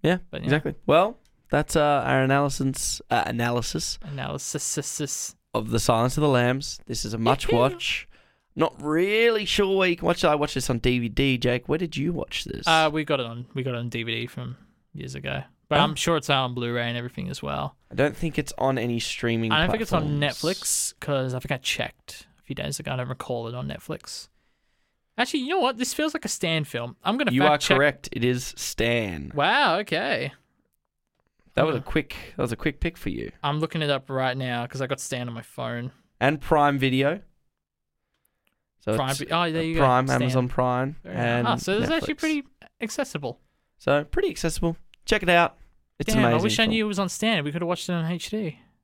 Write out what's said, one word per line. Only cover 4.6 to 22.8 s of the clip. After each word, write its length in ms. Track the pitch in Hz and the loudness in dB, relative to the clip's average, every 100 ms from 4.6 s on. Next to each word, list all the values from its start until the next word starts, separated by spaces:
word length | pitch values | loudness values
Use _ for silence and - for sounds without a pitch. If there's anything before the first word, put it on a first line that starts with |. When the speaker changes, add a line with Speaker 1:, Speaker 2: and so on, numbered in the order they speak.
| - - 139 - 147 - - - _ | -4 -4 -6 -6 -6 -6 -8 -12 _
Speaker 1:
of 160 | 113 110 | -6 0
The 80 | 113 | 0
Silence 380 | - 117 123 139 | 4 4 4 2
of 40 | |
the 60 | 147 | 4
Lambs. 500 | 127 123 131 143 - - | 4 4 0 -4 -12 -8
This 200 | 117 107 | -6 -6
is 80 | |
a 40 | 110 | -2
much 300 | 113 135 - | 2 2 2
Speaker 2:
Yahoo! 100 | 120 | 4
Speaker 1:
watch. 500 | 127 170 - - - - _ _ _ - | 4 2 -6 -6 -8 -20 _ _ _ 0
Not 200 | 160 - | 0 0
really 640 | 143 156 185 214 233 220 202 | -2 0 2 4 4 2 0
sure 320 | - 196 190 | 0 2 4
where 100 | 185 | 2
you 80 | 175 | 2
can 100 | - | 0
watch 160 | 175 175 | 2 4
it. 20 | |
I 80 | 151 | 2
watched 180 | 143 - | 0 -2
this 140 | - | -2
on 100 | 120 | 0
D 200 | 123 123 | 2 0
V 80 | 117 | 0
D. 280 | 104 139 127 | 2 2 2
Jake, 300 | 123 123 - | 2 0 -2
where 100 | 151 | -4
did 160 | 175 143 | -2 -4
you 140 | 147 | -4
watch 320 | 175 - - | -4 -6 -8
this? 240 | - - - | -8 -4 2
Speaker 2:
Uh, 220 | 160 156 | 4 4
we 120 | 151 147 | 0 0
got 140 | 143 | -2
it 40 | 117 | -2
on, 200 | 117 123 | -8 -10
we 100 | 139 | -6
got 100 | 131 | -4
it 40 | 120 | -4
on 100 | 120 | -6
D 140 | 117 | -6
V 80 | 117 | -4
D 160 | 113 120 | -4 -6
from 300 | - 123 127 - _ _ | -8 -10 -12 -18 _ _
years 220 | 147 135 135 | -14 -10 -8
ago, 280 | 139 131 - _ _ | -6 -6 -8 _ _
but 100 | 147 | 2
Speaker 1:
Oh. 40 | |
Speaker 2:
I'm 120 | 147 147 | 2 2
sure 220 | - 165 | 0 0
it's 120 | - | 0
out 140 | 139 | 0
on 100 | 127 | 0
Blu-ray 340 | 123 120 120 120 | -4 -4 -4 -4
and 100 | 120 | -4
everything 320 | 123 - - | -8 -8 -8
as 120 | - | -8
well. 360 | 139 139 139 - _ | -6 -6 -6 -10 _
Speaker 1:
I 40 | - | 0
don't 200 | 143 - | 0 0
think 220 | 165 147 | -4 -2
it's 160 | 143 - | -4 -2
on 180 | 131 131 | 0 0
any 220 | 120 117 | 0 -2
streaming 520 | - - 120 117 113 | -4 -2 0 0 2
Speaker 2:
I 100 | 151 | 2
don't 100 | 175 | 2
think 100 | 220 | 0
it's 120 | 226 | 0
on 260 | 180 151 147 | 0 0 0
Speaker 1:
platforms. 400 | 143 - 156 190 | -2 -2 -2 -2
Speaker 2:
Netflix 320 | - - - - | -2 -2 -2 -6
'cause 340 | - 139 131 | -4 -2 -2
I 60 | 127 | -4
think 120 | - | -4
I 60 | 135 | -4
checked 680 | - - - - - - - _ | -2 -4 -4 -8 -20 -20 -20 _
a 40 | |
few 120 | _ 135 | _ -8
days 240 | 147 | -6
ago. 120 | 143 | -6